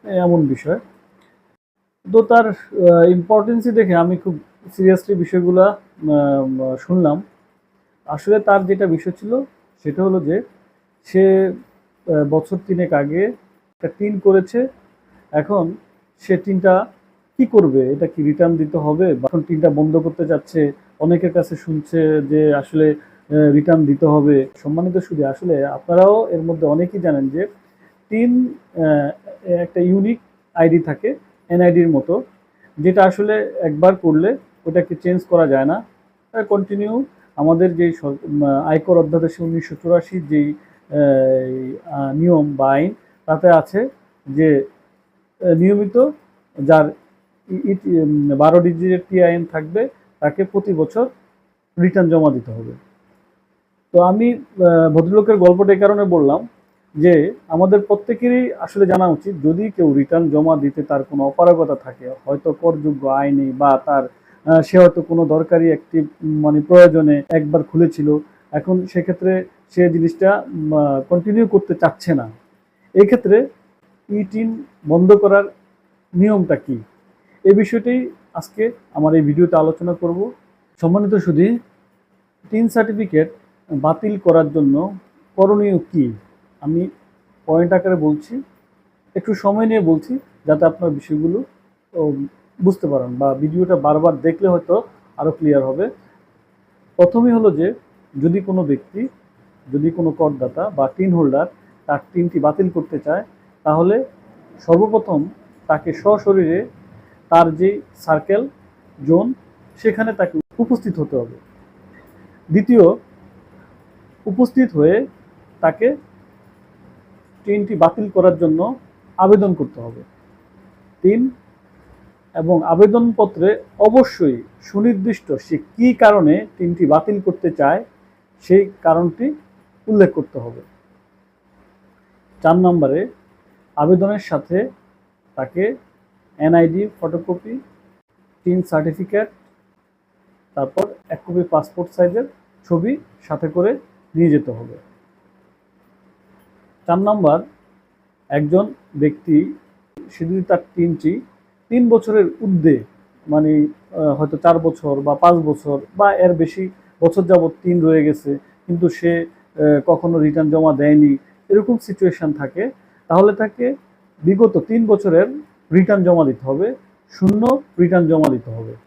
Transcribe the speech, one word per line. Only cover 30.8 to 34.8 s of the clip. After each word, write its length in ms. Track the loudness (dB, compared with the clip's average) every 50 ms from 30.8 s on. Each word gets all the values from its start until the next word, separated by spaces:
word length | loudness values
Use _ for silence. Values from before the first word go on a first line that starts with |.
| 0 -2 -8 -6 -6 -6 -6 -8 _ _ _ _ _ _
এনআইডির 400 | 0 2 2 4 4 4 2 2
মতো, 340 | 2 0 -2 -2 -4 -4 -4 _ _ _ _ _ _ _ _ _ _ -2
যেটা 260 | -2 0 4 4 4
আসলে 480 | 2 2 -2 -2 -2 -2 -2 -4 -6 -6 -6
একবার 360 | -6 -4 -2 2 2 2 2
করলে 400 | 2 0 0 2 2 2 0 -2 -4 -10 _ _ _ _
ওটাকে 280 | -2 -2 -2